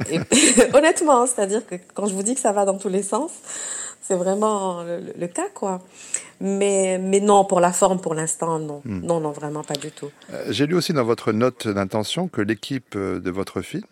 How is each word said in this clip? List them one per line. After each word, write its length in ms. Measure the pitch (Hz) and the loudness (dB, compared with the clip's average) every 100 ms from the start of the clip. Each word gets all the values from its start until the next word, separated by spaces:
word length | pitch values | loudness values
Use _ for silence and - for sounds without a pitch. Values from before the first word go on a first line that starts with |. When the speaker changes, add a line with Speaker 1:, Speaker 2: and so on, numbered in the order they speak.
| - | -4
Speaker 1:
et 80 | 170 | -4
<laughs> 540 | - 240 320 - 233 | 2 4 6 6 8
honnêtement, 520 | 277 311 339 302 247 247 | 8 6 4 4 6 4
c'est-à-dire 380 | - 196 214 214 | 0 0 -2 -4
que 100 | 180 - | -10 -10
quand 140 | - 208 | -6 -4
je 60 | |
vous 100 | 190 | -2
dis 120 | 196 269 | -2 0
que 60 | |
ça 100 | 226 | 2
va 140 | 202 196 | 2 2
dans 120 | 196 | 0
tous 120 | 208 | -2
les 140 | 185 | -2
sens, 280 | 196 220 311 - - - - - - - | -2 -2 -4 -8 -14 -12 -10 -10 -12 -14
c'est 140 | - 185 | -4 0
vraiment 680 | 180 202 214 208 190 175 | 0 2 2 0 -2 -4
le, 180 | 170 170 | -6 -8
le, 120 | - - | -8 -8
le 100 | 175 | -8
cas, 220 | 311 392 | -6 -8
quoi. 280 | - 196 180 185 - - - - - | -6 -6 -6 -10 -20 -10 -10 -10 -8
Mais, 580 | 190 196 202 196 190 185 | -4 0 2 2 2 0
mais 220 | 185 196 | 2 2
non, 240 | 208 202 | 6 4
pour 160 | 196 175 | 6 4
la 140 | 175 | 4
forme, 260 | 180 196 185 | 4 2 2
pour 140 | 170 | -2
l'instant, 440 | 160 160 - 165 160 | -4 -4 -4 -4 -4
non. 240 | 156 147 123 | -4 -8 -8
Speaker 2:
Hmm. 160 | 95 170 | -4 -2
Speaker 1:
Non, 140 | 170 | -2
non, 120 | 151 | -2
vraiment 320 | 147 147 151 | -6 -8 -8
pas 100 | 151 | -6
du 180 | 143 151 | -8 -8
tout. 180 | - 143 - - | -14 -16 -16 -14
Speaker 2:
Euh, 140 | - - | -10 -6
j'ai 160 | 107 147 | -2 0
lu 100 | 180 | 0
aussi 180 | - | 0
dans 100 | 147 | 0
votre 300 | 117 113 - | 0 0 0
note 340 | 107 123 - 113 | 0 0 0 -2
d'intention 640 | 101 95 110 101 165 180 | -2 -2 -2 -4 -4 -4
que 100 | - | -4
l'équipe, 540 | 104 110 - 135 - 101 | -2 -4 -6 -8 -6 -6
euh, 240 | 95 90 | -4 -4
de 100 | 92 | -4
votre 300 | 92 95 98 | -6 -6 -8
film, 220 | 87 180 - | -8 -10 -12